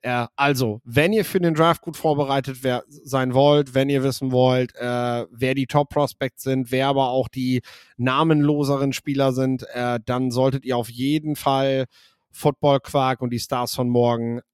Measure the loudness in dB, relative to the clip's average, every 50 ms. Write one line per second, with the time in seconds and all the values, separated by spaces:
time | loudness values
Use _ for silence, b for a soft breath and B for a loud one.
0 | -4 -2 -2 -2 -4 -6 _ 0 0 0 2 0 0 -2 -2 -6 _ -2 0 2
1 | 2 4 2 0 0 0 -2 0 0 2 2 4 4 4 4 0 _ -14 -12 -4
2 | -2 0 0 0 0 0 0 -2 -2 -4 -12 -4 -2 -2 -2 -2 -6 _ -20 -20
3 | -10 -4 -2 -2 0 2 2 4 6 6 6 4 2 2 0 0 0 2 0 0
4 | 0 0 -2 -2 -4 0 2 4 4 4 4 2 0 -2 _ -8 -6 -4 -2 -2
5 | -2 -2 -4 -4 -6 -10 -6 -4 -2 -2 -2 -2 -4 0 0 0 0 _ 0 -2
6 | -2 -2 -2 _ -8 -8 _ -8 -4 -2 -2 -2 -2 -2 -2 0 0 2 2 2
7 | 0 0 0 -2 -2 -2 -6 -6 -2 -2 -2 -2 B B B B B B B -4
8 | -2 0 2 2 2 2 4 4 4 2 2 0 0 0 0 0 0 -2 -4 -4
9 | _ -4 0 2 2 2 2 0 0 -2 -2 -4 -6 -10 -8 -6 -4 -2 -4 -4
10 | -4 -4 -4 -2 -2 -2 0 2 2 2 0 -2 -4 -4 -4 -4 -4 -6 -8 -4
11 | -2 -2 -2 -2 -2 -4 -6 -2 -2 0 0 2 0 0 0 -2 -4 b b b
12 | b b b b b b _ -2 -2 -2 0 _ 2 2 2 2 0 -2 -2 0
13 | 0 0 -2 -2 -4 -6 -4 -6 -6 -4 -4 -4 -4 -4 -4 -4 -2 2 2 4
14 | 4 4 2 0 -2 -6 -6 -8 _ _